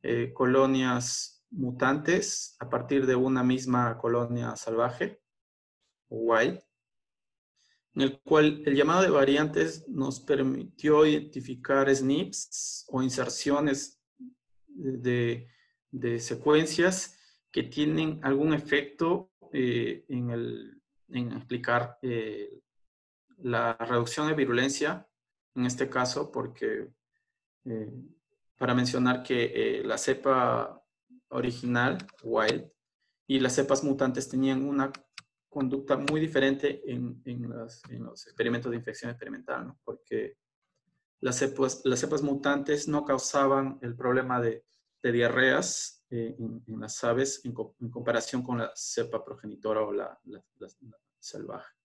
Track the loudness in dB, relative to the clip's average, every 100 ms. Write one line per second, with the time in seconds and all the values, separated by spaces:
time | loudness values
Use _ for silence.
0 | 0 -2 -2 0 4 6 6 4 2 0
1 | -2 -6 -8 _ _ -6 -4 0 2 2
2 | 2 0 0 -6 -10 _ -6 -4 0 2
3 | 4 4 4 2 2 2 2 2 2 0
4 | 0 0 0 -4 -4 -6 -4 0 0 -2
5 | -6 -6 _ _ _ _ _ _ _ _
6 | _ -4 2 4 4 0 _ _ _ _
7 | _ _ _ _ _ _ _ _ _ 0
8 | 0 0 4 6 6 4 2 4 4 6
9 | 6 6 6 4 2 2 0 -2 -8 -4
10 | -4 -4 0 2 2 -2 -6 -4 4 8
11 | 8 4 -2 -12 -10 -10 0 2 4 4
12 | 4 0 -2 -8 -10 -8 -8 -10 -6 -2
13 | 0 -2 -4 -2 0 2 2 0 -4 _
14 | _ _ -20 _ _ _ _ -8 -8 -4
15 | -2 0 0 -4 -10 _ _ _ _ -6
16 | -4 -4 -4 -2 4 6 6 4 4 2
17 | -6 -14 _ _ _ -4 -2 0 0 2
18 | -2 -2 0 2 2 0 2 0 0 -2
19 | 0 0 -4 _ -8 -2 0 0 -2 -6
20 | -8 -6 -4 -4 -6 -8 -12 -20 _ _
21 | _ -6 -6 -6 -6 -6 0 0 0 -6
22 | -4 -4 -4 -8 -12 -14 _ _ _ _
23 | _ _ _ _ -2 0 0 -2 0 0
24 | 0 -2 0 2 2 2 2 0 -2 -2
25 | -12 _ _ _ _ -2 -2 -2 -2 0
26 | -2 -2 -4 -6 -8 -4 -4 -4 -8 _
27 | _ _ _ _ _ _ -10 -8 -8 -12
28 | -18 _ _ _ _ _ 0 2 2 2
29 | 2 2 0 0 0 0 0 0 -2 -2
30 | 0 0 2 4 4 0 -4 -10 _ _
31 | _ -20 _ -4 -4 -4 -2 2 2 0
32 | -8 _ -2 2 2 0 -6 _ _ _
33 | _ _ -2 2 2 2 2 2 2 2
34 | 0 0 -4 0 2 2 0 0 -2 -4
35 | _ -20 _ _ _ -4 -2 -2 0 0
36 | 2 0 2 4 4 2 -2 -2 -8 -6
37 | -6 -8 -10 -8 -8 -10 -12 -16 -16 -14
38 | -14 -14 -20 -2 0 0 -2 -6 -6 -10
39 | -10 -10 -12 -12 -8 -8 -8 -14 -14 -14
40 | _ -6 -6 -12 _ _ _ _ _ _
41 | _ _ -4 0 -2 0 -2 0 0 0
42 | 0 -2 0 0 0 0 0 -2 0 -2
43 | 0 -2 0 2 4 4 0 -6 -10 -4
44 | 2 2 2 0 0 -2 _ _ _ _
45 | 0 4 4 4 4 4 0 -4 -8 -14
46 | _ -6 -6 -6 -10 -10 -12 -10 -10 -4
47 | 0 0 0 -4 -10 -8 -10 _ -12 -6
48 | -2 -2 0 -6 -2 -4 -4 -6 -6 -4
49 | -4 -6 -8 -14 -14 -6 -2 0 0 -2
50 | -6 -12 -18 -20 _ _ -18 _ -20 -20
51 | _ _ -16 -12 -12 -12 -14 _